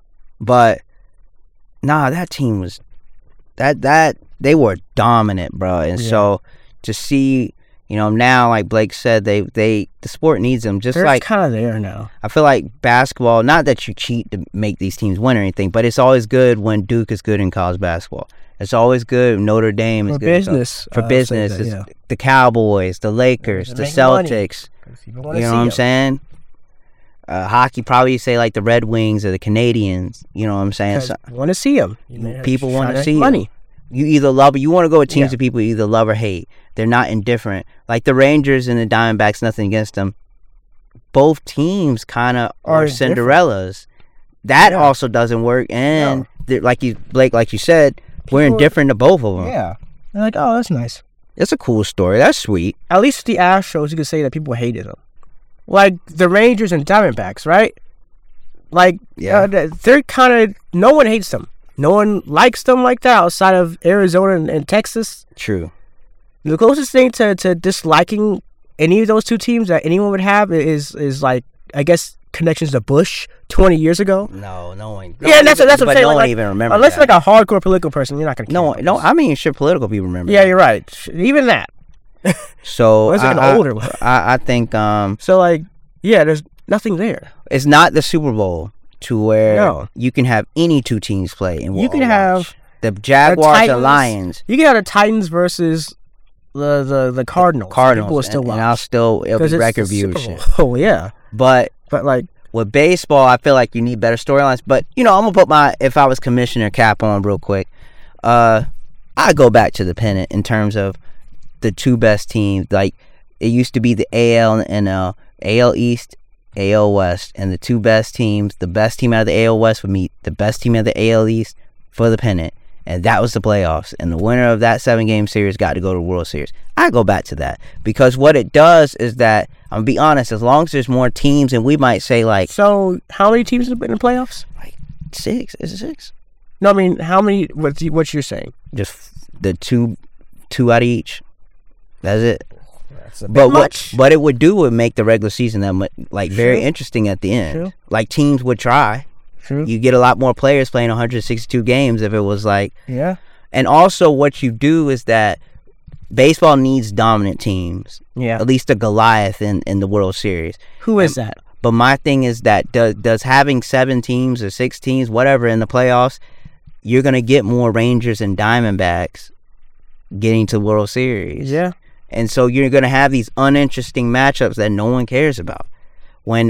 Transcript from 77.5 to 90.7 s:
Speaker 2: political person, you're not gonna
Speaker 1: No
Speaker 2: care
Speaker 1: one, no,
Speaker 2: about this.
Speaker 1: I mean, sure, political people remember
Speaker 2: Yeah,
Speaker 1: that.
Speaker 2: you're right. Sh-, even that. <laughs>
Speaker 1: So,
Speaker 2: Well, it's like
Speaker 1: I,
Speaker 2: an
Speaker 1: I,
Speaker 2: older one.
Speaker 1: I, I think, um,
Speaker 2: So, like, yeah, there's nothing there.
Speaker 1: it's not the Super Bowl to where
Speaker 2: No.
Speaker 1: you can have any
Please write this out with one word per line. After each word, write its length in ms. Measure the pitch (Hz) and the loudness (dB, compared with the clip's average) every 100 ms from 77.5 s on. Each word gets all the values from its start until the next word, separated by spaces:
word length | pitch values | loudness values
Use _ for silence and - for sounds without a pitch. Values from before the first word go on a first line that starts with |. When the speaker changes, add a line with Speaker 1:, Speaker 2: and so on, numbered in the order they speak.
| 202 | 2
Speaker 2:
political 280 | 185 185 165 | 0 0 -2
person, 280 | 147 131 143 | -4 -6 -4
you're 80 | 156 | -6
not 100 | 127 | -6
gonna 160 | 110 | -4
Speaker 1:
No 80 | 170 | -2
Speaker 2:
care 60 | 160 | 0
Speaker 1:
one, 160 | - | -2
no, 80 | 165 | -2
Speaker 2:
about 80 | 147 | 0
this. 80 | 160 | 2
Speaker 1:
I 40 | |
mean, 200 | 320 269 139 | 2 2 0
sure, 160 | 156 | -2
political 360 | - 143 175 110 | -2 0 0 -2
people 180 | 107 92 | -4 -4
remember 240 | 90 87 | -6 0
Speaker 2:
Yeah, 100 | 202 | 4
Speaker 1:
that. 60 | 190 | 4
Speaker 2:
you're 80 | 185 | 6
right. 320 | 151 107 - | 4 2 -4
Sh-, 160 | - - | -18 -12
even 320 | - 208 294 254 | -4 0 2 2
that. 240 | 147 - - - - - - | 0 -4 -16 -20 -20 -20 -8
<laughs> 100 | 175 - - - | -4 -4 -8 -18
Speaker 1:
So, 440 | - - 113 107 107 | -10 2 4 4 4
Speaker 2:
Well, 80 | |
it's 80 | 190 | 2
like 140 | 127 123 | 2 2
Speaker 1:
I, 120 | 131 | 4
Speaker 2:
an 40 | |
Speaker 1:
I, 20 | 226 | 4
Speaker 2:
older 180 | 151 | 2
one. 160 | 110 110 - | -2 -8 -4
Speaker 1:
I, 340 | 120 127 92 | 0 2 2
I 20 | 127 | 0
think, 360 | - 123 113 | 0 -2 -2
um, 440 | 110 107 104 101 98 | -2 -2 0 -2 -4
Speaker 2:
So, 160 | - 185 | 2 4
like, 240 | 175 165 160 _ _ _ | 4 0 -6 _ _ _
yeah, 220 | 190 214 | 2 2
there's 180 | 151 151 - _ - | 4 0 -6 _ -4
nothing 300 | 208 226 170 | -4 -2 -4
there. 360 | 214 - - - - | -4 -6 -12 -20 -6
Speaker 1:
it's 160 | 135 143 | -2 4
not 260 | 147 170 | 4 4
the 80 | 156 | 2
Super 300 | - 165 147 | -2 -2 -2
Bowl 400 | 107 98 85 90 - - - | -2 -4 -6 -10 -16 -20 -16
to 220 | - 117 | -6 -2
where 340 | 107 110 110 104 | 2 2 4 4
Speaker 2:
No. 320 | 180 82 - | 2 0 -8
Speaker 1:
you 160 | - 123 | -6 -4
can 140 | - | -2
have 220 | 127 110 - - | 0 0 -2 -2
any 240 | 170 | 0